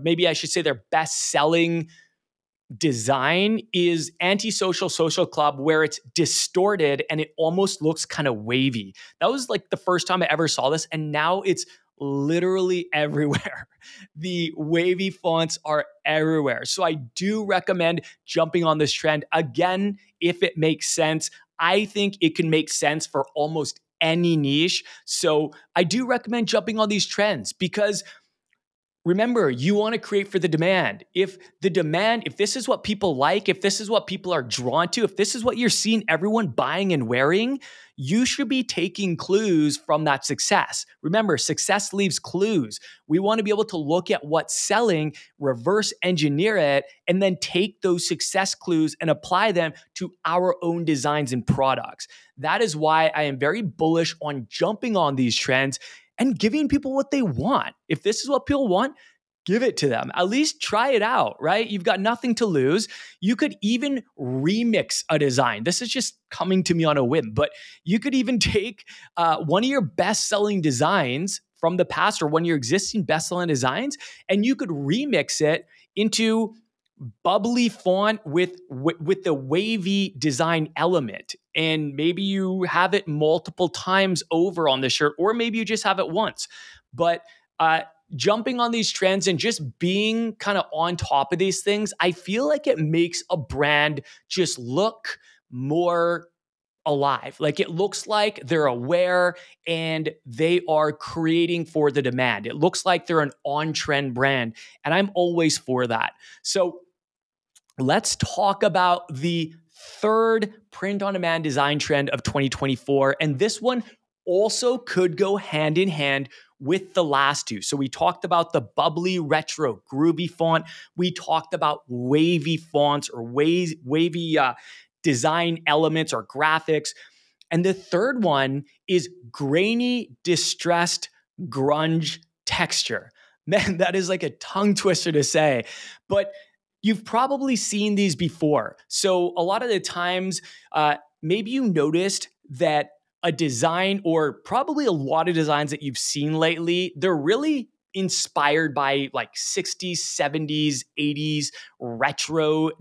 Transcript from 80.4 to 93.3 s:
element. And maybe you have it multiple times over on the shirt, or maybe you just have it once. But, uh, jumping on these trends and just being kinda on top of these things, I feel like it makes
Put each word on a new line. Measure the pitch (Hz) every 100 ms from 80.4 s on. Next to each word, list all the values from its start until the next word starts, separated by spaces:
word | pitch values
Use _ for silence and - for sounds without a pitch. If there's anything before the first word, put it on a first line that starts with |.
| 165 165 151 -
element. | 170 175 117 98 - - _
And | 156 160 160 147
maybe | 139 165 175
you | 196 196 190 190
have | 175 165 185
it | 202 -
multiple | 147 151 165 - - 175
times | - 185 190 190 170 -
over | 165 190 170 151
on | 131
the | 131
shirt, | - 147 147
or | 196
maybe | 233 233 226
you |
just | 220 220
have | 202 196
it | 165
once. | 180 208 - - - - - _
But, | 127 170 170 - _ _ -
uh, | 160 160 - _ _
jumping | 139 156 220 262 247
on | 233
these | 233 208
trends | - 185 190 190
and | 156
just | 214 - 135 -
being | 175 196 220 226 226 220
kinda | 202 196 -
on | 156 170 170
top | - 139 139
of | 180
these | 190 180
things, | 202 208 202 -
I | 180
feel | 170 185 220 277
like | - -
it | 160
makes | 156 165 170 - -